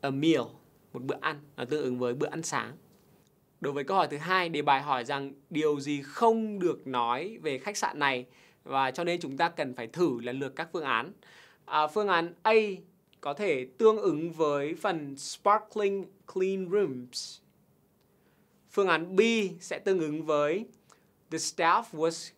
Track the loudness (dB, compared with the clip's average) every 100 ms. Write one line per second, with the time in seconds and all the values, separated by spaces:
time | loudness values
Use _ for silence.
0 | -2 2 4 4 0 -10 _ _ _ -12
1 | -6 -4 -4 -6 -14 -10 -4 -2 -2 -2
2 | -2 -2 -4 -4 -4 -4 -6 -12 -20 _
3 | _ _ _ _ _ _ -6 -4 0 2
4 | 2 -2 0 0 2 0 2 2 2 -2
5 | -2 -6 -6 -12 _ 0 0 0 -2 -6
6 | -6 2 4 4 0 -2 -2 -2 -2 0
7 | 0 0 -4 -8 -6 -6 -6 -4 -4 0
8 | 0 0 -6 _ -20 _ -4 0 0 0
9 | -2 -2 -4 -2 -2 -2 -6 -6 -10 0
10 | 0 0 -6 -6 -6 -8 -8 -6 0 0
11 | 0 -12 -20 -20 -20 _ -2 0 2 0
12 | 2 2 2 -2 4 4 4 -4 -12 _
13 | _ _ -8 -2 0 0 -2 6 6 6
14 | 2 0 -4 0 2 2 -2 -2 -2 -4
15 | -6 -10 -10 -2 2 2 2 -2 0 -2
16 | -6 _ -10 -2 0 0 0 0 0 -2
17 | -10 -12 -12 -16 _ _ _ _ _ _
18 | _ _ _ _ _ _ _ 0 2 2
19 | 2 4 4 4 0 -6 -10 -6 0 0
20 | 0 -4 0 2 2 -2 -6 -18 _ -20
21 | _ _ _ -6 -6 2 4 4 0 -2
22 | -2 -2 -14